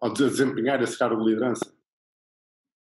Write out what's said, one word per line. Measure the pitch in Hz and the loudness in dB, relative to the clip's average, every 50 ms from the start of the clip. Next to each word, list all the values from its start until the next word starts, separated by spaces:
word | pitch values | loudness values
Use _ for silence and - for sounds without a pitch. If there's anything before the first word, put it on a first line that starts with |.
ao | - 113 110 | -4 -2 0
desempenhar | - 143 123 101 98 139 131 131 - 113 131 139 127 | 2 2 2 2 2 0 0 0 0 0 0 0 0
esse | 120 113 - - | 0 -2 -2 0
cargo | 127 117 113 110 110 | 0 0 0 0 2
de | 113 | 2
liderança? | 110 107 127 127 113 - - - _ _ _ _ _ _ _ _ _ _ _ _ _ _ _ _ _ _ _ _ _ _ _ | 2 2 0 -2 -2 -4 -6 -10 _ _ _ _ _ _ _ _ _ _ _ _ _ _ _ _ _ _ _ _ _ _ _